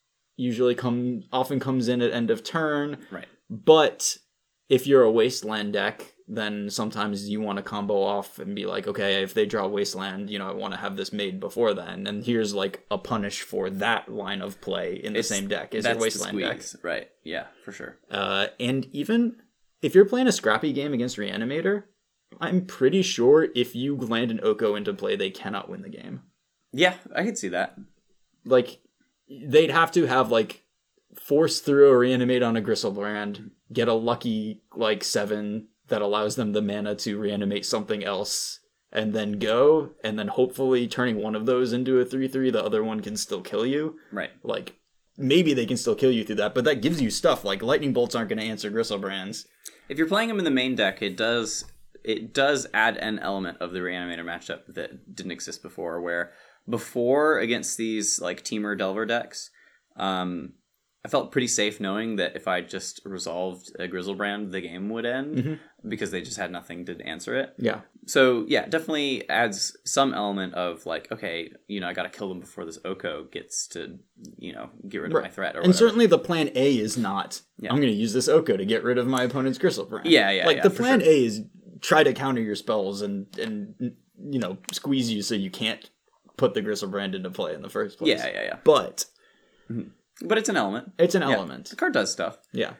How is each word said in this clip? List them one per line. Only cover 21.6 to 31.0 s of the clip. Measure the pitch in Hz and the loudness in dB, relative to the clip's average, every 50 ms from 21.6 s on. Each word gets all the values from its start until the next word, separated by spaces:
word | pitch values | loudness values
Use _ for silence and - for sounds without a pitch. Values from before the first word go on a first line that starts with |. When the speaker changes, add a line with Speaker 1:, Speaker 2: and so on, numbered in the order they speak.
| 165 196 208 202 - _ _ _ _ _ _ _ _ _ - - | 0 0 -2 -2 -4 _ _ _ _ _ _ _ _ _ -12 -8
Speaker 1:
I'm | 170 - 180 185 185 | -4 0 0 0 0
pretty | - - - 131 139 175 190 180 | -2 0 2 4 4 4 4 2
sure | - - - 117 135 147 160 156 - - | 0 0 4 6 8 8 8 6 4 2
if | 123 120 - - | 0 0 0 -2
you | 120 131 143 143 | -4 -4 -2 -2
land | 117 123 110 117 113 123 117 | -4 -2 -2 0 0 0 0
an | 113 104 | -2 0
Oko | - 107 104 - 113 104 104 | 0 0 2 2 2 0 0
into | 104 101 104 98 | 0 -2 -4 -4
play, | - 98 98 101 | -4 -2 -2 -2
they | 98 98 95 | -2 -2 -4
cannot | - - - 98 101 98 - - | -6 -8 -8 -8 -8 -8 -8 -10
win | 92 95 95 | -12 -14 -14
the | - | -14
game. | - - - - 131 131 - _ _ _ _ _ _ _ _ _ | -16 -16 -14 -14 -14 -14 -16 _ _ _ _ _ _ _ _ _
Speaker 2:
Yeah, | - 139 175 180 180 - - - - | 0 2 2 2 2 -2 -10 -8 -4
I | - 185 | -4 -2
could | 233 202 | -2 -4
see | - 104 90 | -4 -6 -4
that. | 87 90 - - - - - - _ _ _ _ _ _ _ _ _ _ _ | -2 -2 -4 -4 -6 -14 -20 -20 _ _ _ _ _ _ _ _ _ _ _
Speaker 1:
Like, | 117 127 127 123 - - - _ _ _ _ _ _ _ _ _ _ | 4 4 4 4 2 -6 -18 _ _ _ _ _ _ _ _ _ _
they'd | 139 123 151 139 131 156 165 147 | -18 -14 -4 6 6 6 6 8
have | 135 165 156 - | 6 4 4 4
to | - 180 156 | 4 2 4
have, | 123 127 127 120 110 | 4 4 4 4 4
like, | 117 113 107 - - - _ _ _ _ _ _ _ _ | 4 2 2 2 -4 -14 _ _ _ _ _ _ _ _